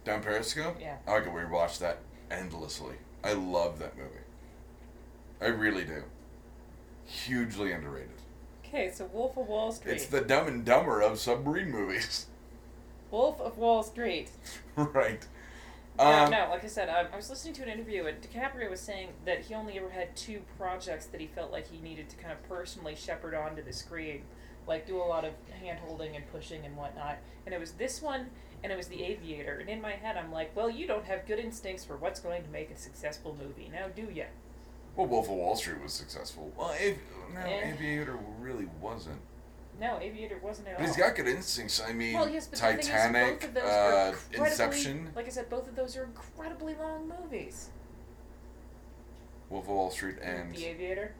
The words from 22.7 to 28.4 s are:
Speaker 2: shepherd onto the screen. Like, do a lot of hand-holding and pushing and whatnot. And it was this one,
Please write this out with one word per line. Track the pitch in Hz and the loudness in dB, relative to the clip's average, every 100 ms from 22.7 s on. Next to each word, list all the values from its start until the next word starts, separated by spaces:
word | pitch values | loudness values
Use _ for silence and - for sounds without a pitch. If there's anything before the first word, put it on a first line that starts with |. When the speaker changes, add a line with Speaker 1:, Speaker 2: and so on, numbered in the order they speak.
| - 160 151 | -8 -8 -8
Speaker 2:
shepherd | - 165 170 | -6 -6 -4
onto | 160 156 156 | -2 -2 -6
the | 135 | -8
screen. | 127 - 170 156 143 143 - - - - | -8 -8 -8 -6 -6 -10 -16 -16 -14 -2
Like, | 160 160 | -2 0
do | 185 | 0
a | |
lot | 175 165 156 | 2 2 0
of | 156 - 190 | -4 -12 -12
hand-holding | 185 165 165 160 156 151 | -8 -8 -8 -6 -6 -8
and | 143 | -10
pushing | 156 151 160 147 | -10 -10 -10 -10
and | 147 | -8
whatnot. | 143 - 147 143 - - - | -8 -6 -6 -6 -10 -14 -6
And | 180 | -6
it | |
was | 165 | -6
this | - 254 - | -4 -4 -2
one, | 302 269 254 - | -2 -2 -4 -12